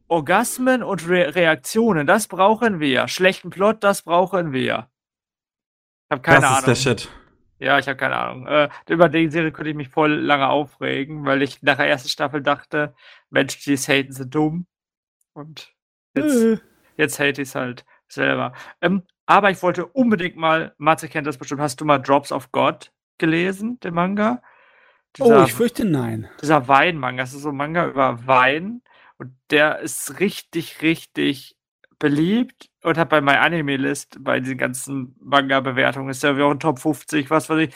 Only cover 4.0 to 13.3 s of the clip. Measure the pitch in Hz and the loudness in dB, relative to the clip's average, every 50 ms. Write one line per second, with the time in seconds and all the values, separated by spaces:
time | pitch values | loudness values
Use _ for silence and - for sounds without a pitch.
4 | - 156 170 175 190 180 202 180 170 151 131 127 123 117 110 113 120 _ _ _ | -2 0 2 2 2 2 0 -2 -2 -2 -2 -2 -2 -2 -2 -4 -6 _ _ _
5 | _ _ _ _ _ _ _ _ _ _ _ _ _ _ _ _ _ _ _ _ | _ _ _ _ _ _ _ _ _ _ _ _ _ _ _ _ _ _ _ _
6 | _ - 147 127 - 165 165 - 151 131 131 135 131 127 120 - 135 131 113 - | _ -8 -8 -2 2 4 6 6 6 4 4 4 4 2 2 2 2 0 0 -2
7 | - - - - _ _ _ _ _ _ _ - 139 131 139 139 135 139 131 127 | -4 -12 -18 -20 _ _ _ _ _ _ _ -4 0 2 2 2 0 -2 -4 -4
8 | 139 131 127 120 120 120 123 131 123 - 143 151 147 139 - - - - 165 165 | -4 -2 -2 -2 -4 -6 -8 -10 -6 0 2 2 2 0 -2 -8 -6 0 4 4
9 | 175 160 139 165 165 156 139 170 160 156 - - 156 156 151 151 139 131 - 160 | 4 4 4 2 0 0 0 -2 -2 -2 -4 -6 -8 -8 -8 -8 -10 -4 0 0
10 | 151 151 151 151 131 139 147 139 135 131 135 147 151 135 _ - 139 131 131 135 | 2 2 2 0 0 0 2 2 2 2 0 0 -2 -4 _ -8 -6 -6 -4 -6
11 | 139 147 156 151 143 139 135 135 143 131 - - - 143 139 139 143 147 147 131 | -6 -8 -10 -6 -4 -2 0 0 0 -2 -4 -2 0 0 2 2 2 0 0 -2
12 | - - - - 151 135 147 147 131 147 143 143 - _ - 151 151 143 - _ | -4 -6 -6 -4 -4 -4 -4 -2 -2 -2 -2 -2 -4 _ -4 -4 -4 -6 -8 _
13 | - - - - _ _ | -20 -20 -20 -20 _ _